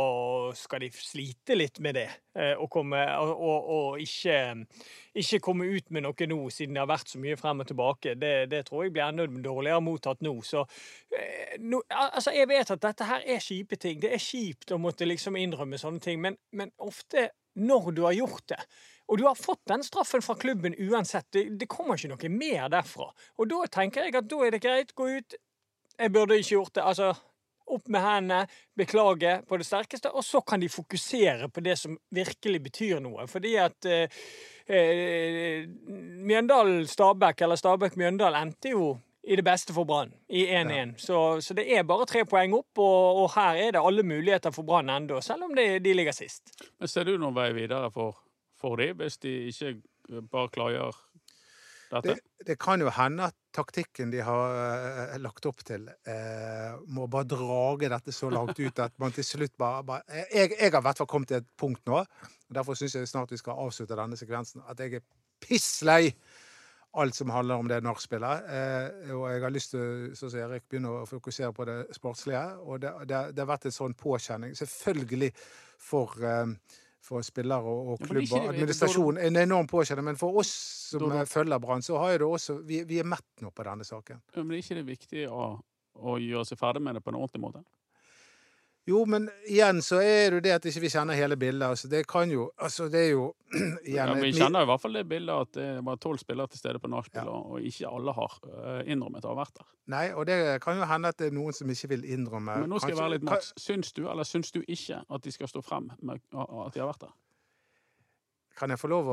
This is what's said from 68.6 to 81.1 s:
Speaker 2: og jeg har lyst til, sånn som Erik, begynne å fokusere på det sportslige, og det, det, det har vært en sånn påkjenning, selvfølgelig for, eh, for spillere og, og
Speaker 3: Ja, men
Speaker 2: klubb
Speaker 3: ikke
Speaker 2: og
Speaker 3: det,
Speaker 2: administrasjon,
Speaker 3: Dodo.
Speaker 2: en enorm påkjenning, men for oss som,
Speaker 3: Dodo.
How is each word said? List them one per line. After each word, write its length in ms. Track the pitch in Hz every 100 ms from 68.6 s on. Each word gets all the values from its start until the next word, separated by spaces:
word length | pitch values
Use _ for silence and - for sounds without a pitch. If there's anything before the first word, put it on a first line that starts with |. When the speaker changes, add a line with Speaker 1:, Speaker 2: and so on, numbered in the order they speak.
| 135 131 135 - 143
Speaker 2:
og 140 | 131 127
jeg 140 | 123
har 80 | 127
lyst 220 | 139 -
til, 320 | 127 120 120 120 131
sånn 160 | 127
som 80 | 120
Erik, 240 | 117 123 -
begynne 220 | 131 127 120
å 40 | 113
fokusere 460 | 131 127 131 123
på 120 | 107 117
det 80 | 120 123
sportslige, 460 | - 123 117 143 127 175 190
og 160 | 160 131
det, 100 | 139 156 139
det, 140 | 135 147 139
det 80 |
har 60 | 139
vært 160 | 143 135
en 80 | -
sånn 180 | 131
påkjenning, 600 | 120 147 123 - 110 120 139
selvfølgelig 720 | 143 - 208 151 120 127 135 - - - - _
for, 400 | - 143 110 110
eh, 320 | 117 117 117 104 _ - _ _
for 180 | - 120
spillere 460 | 113 127 123 131 113
og, 240 | 120 127
og 80 | 117
Speaker 3:
Ja, 0 |
men 80 | 147
Speaker 2:
klubb 160 | 139
Speaker 3:
ikke 160 | 120 123
Speaker 2:
og 20 | -
Speaker 3:
det, 60 | 143
Speaker 2:
administrasjon, 580 | 151 - 160 180 151 170
Speaker 3:
Dodo. 60 | 165
Speaker 2:
en 120 | 170
enorm 240 | 180 185 151
påkjenning, 380 | 175 151 139 147
men 80 | 143
for 220 | 175 208
oss 100 | - - - - -
som, 160 | 151
Speaker 3:
Dodo. 160 | 151